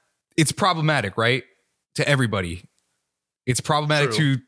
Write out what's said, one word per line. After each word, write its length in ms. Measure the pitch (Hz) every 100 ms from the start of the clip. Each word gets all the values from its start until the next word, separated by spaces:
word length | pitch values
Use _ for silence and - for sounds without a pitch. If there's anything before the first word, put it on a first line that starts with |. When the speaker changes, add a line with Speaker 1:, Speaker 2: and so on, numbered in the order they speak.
| _ _ _ -
Speaker 1:
it's 140 | 151
problematic, 640 | - 202 165 156 147 101 -
right? 260 | 113 127 - _ _ _ _ -
To 120 | 147
everybody. 580 | 139 120 101 87 87 - _ _ _ _ _ _ _ -
It's 120 | 123
problematic 520 | - 151 151 151 143
Speaker 2:
True. 240 | 113 147
Speaker 1:
to 60 | 135